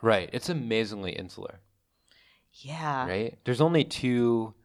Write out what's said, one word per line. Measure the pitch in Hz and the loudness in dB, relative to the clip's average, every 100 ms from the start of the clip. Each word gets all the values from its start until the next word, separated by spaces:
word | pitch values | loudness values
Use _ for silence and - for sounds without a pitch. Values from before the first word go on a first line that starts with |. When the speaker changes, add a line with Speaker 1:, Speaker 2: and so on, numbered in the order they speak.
Speaker 1:
Right. | 113 104 85 | 4 4 2
It's | 123 - | -6 -4
amazingly | 165 117 110 110 104 95 | -4 0 0 0 -4 -6
insular. | - 90 - - 92 _ _ _ _ _ _ _ _ _ | -8 -10 -12 -14 -16 _ _ _ _ _ _ _ _ _
Speaker 2:
Yeah. | - 139 160 156 135 127 | -20 -14 -8 -4 -4 -2
Speaker 1:
Right? | 92 117 - | -2 -4 -6
There's | - 123 | -4 2
only | 160 165 | 4 4
two | - - 127 123 120 117 110 - | 0 -2 0 4 4 4 0 -10